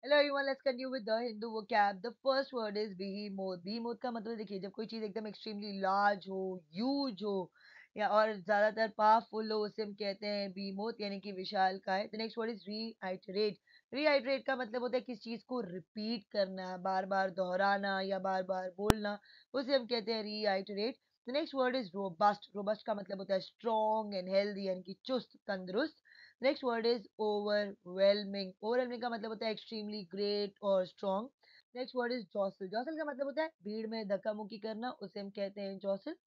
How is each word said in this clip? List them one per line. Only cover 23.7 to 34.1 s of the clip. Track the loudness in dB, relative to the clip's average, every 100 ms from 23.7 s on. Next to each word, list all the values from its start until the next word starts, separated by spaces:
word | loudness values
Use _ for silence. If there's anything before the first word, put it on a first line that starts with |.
| 2 4 2 0
and | -4 2
healthy, | 2 2 0 -2
यानी | -2
कि | -6 -12
चुस्त, | -2 -2 -2 -16 -6
तंदुरुस्त। | -6 -2 0 0 -4 _ -20 -20 _
Next | 0 2
word | 0 0 2
is | 0 -2 -2
overwhelming। | 0 0 2 2 0 -6 -10 4 6 6 2 -4 -4 -4
Overwhelming | 0 2 2 -2
का | -4
मतलब | -4 -4
होता | -2 -2
है |
extremely | -4 -6 -8 -6 -6 -8
great | -2 0 2 -2 -2
और | 4 4 2
strong। | -2 0 0 -2 _ _ -20 _ -8
Next | -4 -2
word | 0
is | -2 -2 0
jostle। | 0 0 -4
Jostle | -2 -2 -2
का |
मतलब | -4 -2 -2
होता | 0
है | -2 _
भीड़ | -6 -4 -4
में | -4
धक्का | -2